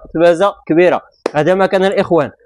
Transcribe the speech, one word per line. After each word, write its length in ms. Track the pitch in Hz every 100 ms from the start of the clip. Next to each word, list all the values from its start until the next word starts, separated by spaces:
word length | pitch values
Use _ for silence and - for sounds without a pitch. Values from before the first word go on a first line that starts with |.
| -
تلفازه 400 | 165 170 170 196 - -
كبيره. 360 | 160 180 127 - _ -
هذا 200 | 147 156
ما 120 | 190 185
كان 180 | 196
الاخوان. 460 | 190 202 185 170 131 -